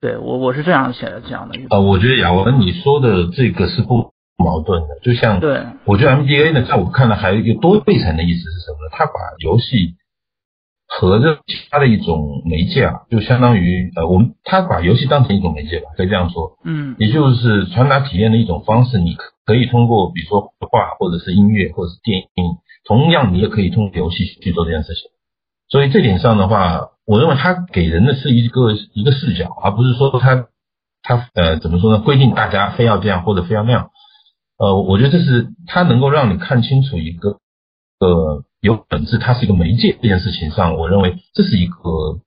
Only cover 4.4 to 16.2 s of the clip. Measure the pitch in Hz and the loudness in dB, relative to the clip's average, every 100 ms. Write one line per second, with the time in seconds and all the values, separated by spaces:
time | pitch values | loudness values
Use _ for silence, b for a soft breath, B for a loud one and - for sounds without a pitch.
4.4 | 85 82 78 87 78 - - 120 120 98 | -2 -2 -2 -4 -4 -6 -2 0 2 0
5.4 | 147 135 - - - 101 143 147 139 143 | 0 -4 -6 -10 0 2 4 2 2 2
6.4 | 151 151 - - 87 - 127 104 98 101 | 2 2 0 -2 -2 2 2 2 0 0
7.4 | 117 104 165 214 - 165 85 80 85 87 | 0 0 4 2 4 0 0 -2 -2 -2
8.4 | 87 - - 76 76 - 156 - - - | -6 -12 -12 -14 -14 -4 -4 -4 -12 -8
9.4 | - 104 - 120 82 87 _ _ _ _ | 0 0 0 -2 -2 -6 _ _ _ _
10.4 | _ _ _ _ _ - 92 101 156 151 | _ _ _ _ _ -2 2 2 2 -2
11.4 | - - - - 120 104 87 80 73 69 | -8 -14 -4 0 2 2 0 -4 -4 -8
12.4 | 78 80 90 139 95 - _ 113 92 123 | -6 -2 -2 0 -2 -2 _ -4 0 2
13.4 | 123 113 87 90 90 - 82 90 120 - | 4 4 2 0 -4 -4 0 2 2 0
14.4 | - 190 180 90 87 - 131 143 123 101 | -2 -2 0 -2 2 2 2 2 2 0
15.4 | 87 76 73 82 - - 92 101 | -2 -6 -8 -10 -10 -4 -2 0